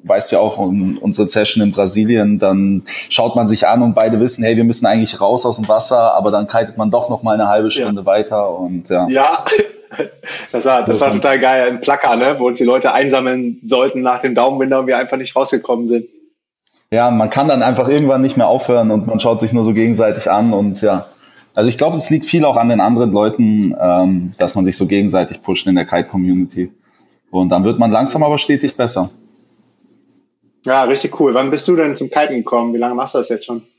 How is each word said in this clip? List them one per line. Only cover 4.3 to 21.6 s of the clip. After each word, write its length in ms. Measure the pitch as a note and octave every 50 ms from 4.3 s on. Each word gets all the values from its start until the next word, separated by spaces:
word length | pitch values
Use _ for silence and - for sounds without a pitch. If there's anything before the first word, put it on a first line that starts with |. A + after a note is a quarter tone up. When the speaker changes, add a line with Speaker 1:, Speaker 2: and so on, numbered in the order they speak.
| - -
Speaker 1:
hey, 140 | A#2 A2+ A#2
wir 80 | A2+ A#2
müssen 220 | A#2 A2+ - -
eigentlich 340 | G#2 G#2+ A2+ A2 G#2+ - -
raus 240 | G2 G2+ A#2+ B2+ A#2+
aus 120 | B2 A2+
dem 120 | A2 G#2+ G2+
Wasser, 460 | G#2+ A2+ - - C3 A#2+ A2+ A2+ -
aber 160 | G2+ G2 G#2
dann 160 | G2+ G2+ G#2
kitet 300 | G2+ - A#2 A#2 - -
man 140 | A2 G#2+ G#2+
doch 180 | F#2 A#2+ A#2+ -
noch 140 | A#2+ -
mal 120 | - A2+ G#2+
eine 140 | G#2+ G#2+ G2+
halbe 200 | G#2 G#2+ G#2+ G#2+
Speaker 2:
Ja. 160 | G2+ C3+ B2+
Speaker 1:
Stunde 220 | G#2+ G#2 G2+ F#2
weiter 500 | G2 G2 G#2+ G#2 - A2 G#2 G#2 G2 E2+
und 320 | F2 F2+ F2+ F#2 F2 E2+ -
ja. 180 | F#2 F2+ F2+ F2
Speaker 2:
Ja. 360 | C3 C3+ C#3+ D#3 - - - -
<laughs> 40 | G#3+ G#3 G#3 - - - - _ - - - - - _ - - - - - -
Das 140 | - B2 A2
war, 200 | C3 C3 B2 A2+
das 120 | - A#2
Speaker 1:
So 40 | G#2+
Speaker 2:
war 80 | D3 C3+
Speaker 1:
kommt 120 | - -
Speaker 2:
total 160 | - C#3+ C3+ C3
geil, 300 | B2 B2+ C3 C3 B2+ B2
ein 120 | B2 A#2+
Placker, 340 | - - C#3 C#3 - C3+ A#2
ne, 200 | A#2 B2 C3+ D3 C3+
wo 80 | B2
uns 100 | B2 A#2+
die 80 | - C3
Leute 280 | A#2 B2 C3 - C3
einsammeln 680 | A2+ B2 C#3 C#3 C3 C3 C3 B2+ B2+ B2+ B2 A#2+ A2+ -
sollten 380 | - A2+ B2+ B2 C3 C#3 - C3
nach 220 | B2+ B2+ B2 B2
dem 120 | - C3 A#2+
Daumenbinder 460 | A#2+ A#2+ C3+ C#3 C3+ C3 C3 C3+ C3+
und 60 | C3
wir 100 | B2+ B2+
einfach 220 | B2 B2+ - - C3
nicht 180 | C3 - -
rausgekommen 500 | C3 C3+ C#3 - A#2+ - - B2 A#2 A#2+
sind. 200 | A2+ A#2+ A#2 A2+ - _ - _ _ _ _ _ _ _ _ _ _ _ _ _ _
Speaker 1:
Ja, 200 | A2 A2+ A#2+ B2
man 180 | A#2+ A2+ G#2+ G#2+
kann 180 | - C3+ C#3+
dann 160 | D#3 C#3+ B2+
einfach 260 | A#2 B2+ B2+ C3 B2 B2+
irgendwann 340 | C#3+ D3 D3 C3+ C3+ C3
nicht 160 | C3 C3+ C3+ C3
mehr 100 | A#2 F#2
aufhören 420 | A2+ C3 - - B2 A#2+ A2+ A2
und 160 | G#2+ G#2+ F#2+
man 140 | - A2 G#2+
schaut 180 | - A#2+ A#2 G#2+
sich 140 | A2+ G#2+
nur 120 | B2 A#2+ A2
so 100 | A2 G#2+
gegenseitig 560 | A2 A2+ A#2 A#2 G#2 A2+ G#2+ G#2 - - E2+
an 240 | F#2 G#2 G#2+ A#2 A2
und 260 | G2 G#2 G2+ F#2+ -
ja. 260 | G#2+ G#2 F#2+ F#2 - - - _ _ - _ - - _ _
Also 140 | -